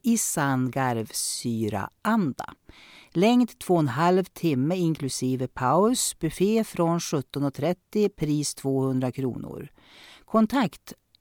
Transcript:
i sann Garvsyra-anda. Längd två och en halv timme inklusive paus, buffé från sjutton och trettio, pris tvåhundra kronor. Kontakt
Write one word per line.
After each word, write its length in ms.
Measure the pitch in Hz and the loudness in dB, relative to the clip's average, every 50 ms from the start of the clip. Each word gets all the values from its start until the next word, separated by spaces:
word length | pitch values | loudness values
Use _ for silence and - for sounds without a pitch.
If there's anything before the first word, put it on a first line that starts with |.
| - | 0
i 160 | 226 233 220 | 0 0 2
sann 520 | - - - 170 147 139 135 131 127 127 | 0 -2 -2 -2 0 0 2 0 0 0
Garvsyra-anda. 1800 | 120 135 131 127 120 113 110 107 - - - - - - - 123 117 110 113 104 104 98 95 - - _ - 208 220 226 190 143 123 - - - - - _ - - - - - - - - _ | -2 -2 -2 0 0 -2 -4 -6 -6 -6 -6 -6 -6 -4 -4 -4 -2 -2 -2 -2 -2 -4 -6 -8 -10 _ -2 0 0 2 0 0 -2 -6 -10 -12 -14 -20 _ -20 -20 -20 -20 -20 -20 -20 -20 _
Längd 480 | - 170 180 220 247 247 247 226 - - | 0 2 4 4 4 4 2 2 -2 -8
två 160 | - - 180 | -2 2 2
och 60 | 170 | 2
en 80 | 156 139 | 2 2
halv 360 | 117 135 165 175 185 190 185 | 0 2 2 4 4 2 2
timme 520 | - - - - 165 147 123 131 151 175 | -2 -6 -4 -2 0 0 2 0 0 0
inklusive 720 | 190 175 165 160 - 143 131 - - - 127 131 127 131 123 | 0 0 0 0 -2 -4 -6 -4 -4 -2 -2 0 -2 -2 -6
paus, 680 | - - 131 123 139 170 196 226 254 - - - - - | -4 -2 0 2 4 4 4 4 2 0 -2 -4 -4 -4
buffé 440 | - 160 - - 185 202 220 226 220 | -6 -6 0 0 2 2 4 2 0
från 360 | - - - 170 165 170 170 | -2 -2 0 0 2 2 0
sjutton 440 | - - - 147 131 - - 139 143 | -2 -2 -2 -4 -4 -4 -4 -4 -2
och 100 | 139 135 | -2 -2
trettio, 540 | - 135 160 180 - _ _ - 214 208 196 | -2 -2 -2 -2 -4 _ _ 0 0 0 0
pris 460 | - - 160 151 147 151 143 - - | 0 -2 -2 0 0 0 -2 -4 -6
tvåhundra 580 | - - 135 135 135 131 135 135 131 127 127 120 | -4 -4 -2 0 0 0 0 0 0 -2 -2 -4
kronor. 560 | - 135 127 - - - - - - - 147 - _ _ - - - - - - - _ | -4 -4 -4 -4 -6 -10 -12 -12 -14 -14 -16 -18 _ _ -20 -20 -20 -20 -20 -20 -20 _
Kontakt 680 | _ - 220 220 214 - 277 247 - - - _ - - - _ _ _ _ | _ 2 4 4 4 2 0 0 0 -2 -8 _ -20 -20 -20 _ _ _ _